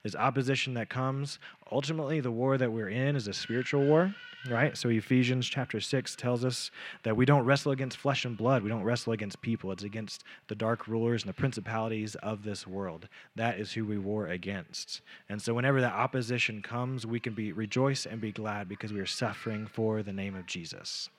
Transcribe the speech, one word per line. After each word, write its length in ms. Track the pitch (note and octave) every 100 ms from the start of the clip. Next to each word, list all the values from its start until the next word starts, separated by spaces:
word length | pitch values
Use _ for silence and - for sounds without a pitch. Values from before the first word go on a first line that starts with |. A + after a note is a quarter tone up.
There's 140 | A2 F2+
opposition 580 | B2+ B2+ B2+ C3+ - A#2+
that 140 | G#2+
comes. 500 | B2+ C3 C3+ C#3+ - - - -
Ultimately, 480 | C3 C#3 D#3+ C#3+ D#3
the 120 | B2
war 260 | A2+ C3 C3+
that 140 | B2+
we're 180 | A2+ G2+
in 260 | A2+ C3+ C#3+
is 120 | G2+
a 60 |
spiritual 520 | F#2+ - A#2 B2+ C#3+ C#3
war, 280 | D#3 F#3 G3+ - - B2+
right? 280 | A#2 C#3+ -
So 120 | A#2+
Ephesians 580 | A2+ - B2+ B2 B2+ B2
chapter 320 | - B2 G#2+
six 340 | - C3+ - -
tells 280 | B2+ B2 B2+
us 260 | A#2+ - - - -
that 120 | A2+ A2
we 100 | B2
don't 200 | C#3+ B2
wrestle 260 | C#3 D3
against 240 | C3+ C3 -
flesh 260 | C#3+ C3+ B2
and 120 | A2
blood. 260 | A#2 C3+
We 60 | G2+
don't 140 | A2+
wrestle 300 | G2+ A#2+ -
against 280 | A2 G#2 -
people. 300 | A2+ A2+ F#2+
It's 120 | F#2
against 400 | G2+ G#2+ G#2 - - - -
the 80 | G#2+
dark 320 | A2+ A#2 -
rulers 360 | A2+ A#2 A#2
and 60 | G3
the 40 |
principalities 840 | - C#3 A#2 G#2+ A2+ A2+ A2 G#2+ -
of 280 | G#2 G#2+
this 220 | G#2 G2 -
world. 400 | F#2+ F#2+ D#2+ - - - -
That 240 | A#2 G2+
is 140 | G#2+
who 120 | A2+ G#2+
we 120 | G#2
war 300 | F#2+ G#2+ F2+
against. 720 | F2+ F2+ G2 D#2+ - - - - - -
And 120 | G#2
so 120 | A#2+
whenever 280 | A#2 C3+ C3+
that 120 | B2
opposition 680 | G2 B2+ C3 A#2 B2 - A2
comes, 440 | - A#2+ B2+ C3 A2
we 140 | A#2
can 140 | A#2+
be, 180 | G#2+ G#2+
rejoice 540 | F2 G#2+ B2 C#3 C3+ -
and 160 | A2
be 100 | G#2+
glad 380 | G2+ G#2+ G#2 F#2
because 240 | G2+ G#2+
we 80 | G#2
are 40 | F#2
suffering 600 | - A2+ G2 A2+ G#2+ G#2+
for 360 | - A2 A2
the 120 | G2+
name 220 | G2 G2 F#2+
of 100 | F2+
Jesus. 640 | F2+ E2 - - - -